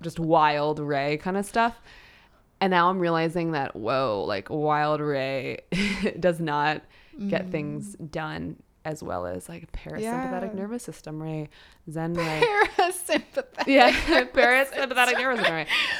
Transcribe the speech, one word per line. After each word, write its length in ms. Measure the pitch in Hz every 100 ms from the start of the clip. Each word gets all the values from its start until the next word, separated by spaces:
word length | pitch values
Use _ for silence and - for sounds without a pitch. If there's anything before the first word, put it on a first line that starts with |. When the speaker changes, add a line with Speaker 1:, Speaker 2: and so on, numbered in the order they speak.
Speaker 1:
just 180 | 165 160
wild 600 | 165 165 151 147 151 151
Ray 380 | 147 143 143 151
kind 200 | 185 190
of 80 | 196
stuff. 340 | 233 233 - - - - - _ _ _ -
And 120 | 190
now 180 | 180 175
I'm 100 | 190
realizing 520 | 170 165 165 170 165
that, 240 | 156 135 -
whoa, 480 | 110 131 131 104 82
like, 220 | 101 -
wild 500 | 151 151 151 151 151
Ray 600 | 151 139 135 135 135 - -
<laughs> 480 | 170 202 190 196 -
does 200 | 180 165
not 420 | 160 147 147 151 - - _ - 202
get 200 | - 185
Speaker 2:
Mm. 40 |
Speaker 1:
things 420 | 170 147 147 -
done 640 | - 160 165 156 160 170 - _ _
as 200 | 160 151
well 240 | 180 - -
as, 200 | 180 -
like, 240 | 170 170
parasympathetic 280 | - - 185
Speaker 2:
Yeah. 580 | 220 240 262 185 202 208
Speaker 1:
nervous 220 | 208 240
system 380 | - 156 - 156
Ray, 280 | 160 156 151 - - _ -
Zen 260 | 156 165 170
Ray. 260 | 170 311
Speaker 2:
<laughs> 340 | 480 415 427 -
Parasympathetic 880 | 359 359 - 294 - - - - 285
Speaker 1:
Yeah, 240 | 277 247 254
<laughs> 80 | -
Speaker 2:
nervous 220 | 302 247
Speaker 1:
parasympathetic 760 | 277 240 254 269 277 262 254 247
Speaker 2:
system. 160 | 247
Speaker 1:
nervous 180 | 262 233
system 160 | - 165
Ray. 120 | 151 - - -